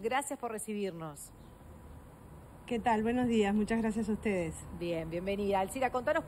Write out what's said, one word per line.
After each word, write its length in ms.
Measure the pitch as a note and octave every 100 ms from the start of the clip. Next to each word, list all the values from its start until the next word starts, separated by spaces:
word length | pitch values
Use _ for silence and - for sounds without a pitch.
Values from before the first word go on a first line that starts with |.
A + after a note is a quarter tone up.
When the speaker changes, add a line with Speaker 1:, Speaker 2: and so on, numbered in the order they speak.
Speaker 1:
gracias 360 | G#3+ B3+ - C#4
por 120 | A#3
recibirnos. 800 | A3 - G#3 G3 E3 D#3+ C#3+ - - - - - - - - - - - - - - -
Speaker 2:
¿Qué 120 | A#3+
tal? 240 | G#3+ G#3+
Buenos 260 | A3 B3 B3
días, 260 | A3+ G3+
muchas 240 | G#3+ G3+ A3+
gracias 280 | A3 A3 A3
a 40 |
ustedes. 420 | G#3 A3 F#3+ E3 D#3 - E3+
Speaker 1:
Bien, 320 | E3+ E3 D#3+
bienvenida. 500 | E3+ F#3 G3+ G3+ G3
Alcira, 300 | F#3+ C4+ B3+
contanos 340 | B3+ B3 D#4